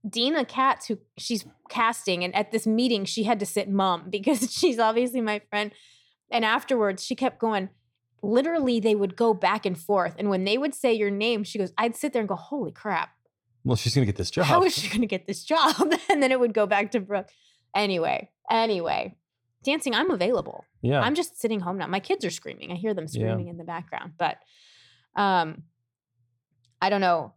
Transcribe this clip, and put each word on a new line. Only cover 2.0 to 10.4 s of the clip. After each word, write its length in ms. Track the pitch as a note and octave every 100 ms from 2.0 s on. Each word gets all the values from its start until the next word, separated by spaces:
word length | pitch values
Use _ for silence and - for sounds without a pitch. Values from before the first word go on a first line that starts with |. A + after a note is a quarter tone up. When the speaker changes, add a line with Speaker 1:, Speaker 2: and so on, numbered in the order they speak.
| - F3+
Speaker 1:
and 100 | F3+ G3+
at 160 | G#3+
this 140 | A3 A3
meeting, 400 | A3 B3+ A3+ F#3+
she 180 | -
had 160 | G#3+ A3+
to 40 | G#3
sit 240 | G#3+ G3
mum 360 | G3 F#3+ E3+ E3+
<laughs> 40 |
because 420 | G3+ G3+ C4 A#3
she's 280 | - F4 A#3
obviously 420 | A3 A3+ B3 B3
my 180 | A3 G#3 _
friend. 200 | G#3 G#3 - - _ _ _ _
And 120 | A#3+
afterwards, 600 | A3 A#3+ - B3+ G#3 F#3+ -
she 100 | B3+
kept 240 | C4 -
going, 300 | A3+ G#3+ F#3+ _ _ _ _ _
literally, 560 | G3+ A#3 D4 E4+ C4 A#3
they 160 | G#3+ G#3+
would 200 | G3 F#3
go 180 | A#3 G3
back 300 | F3+ G#3 G3+
and 100 | F3+
forth. 360 | - G3+ F3 F3+
And 120 | G3+
when 140 | F#3+